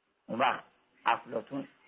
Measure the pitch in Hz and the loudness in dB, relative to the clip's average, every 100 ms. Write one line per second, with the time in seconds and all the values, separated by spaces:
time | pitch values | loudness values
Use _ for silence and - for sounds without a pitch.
0 | _ _ - 113 131 110 - _ _ _ | _ _ -6 0 2 0 -6 _ _ _
1 | - 117 117 120 - 139 135 _ | 0 0 0 -6 -6 -8 -8 _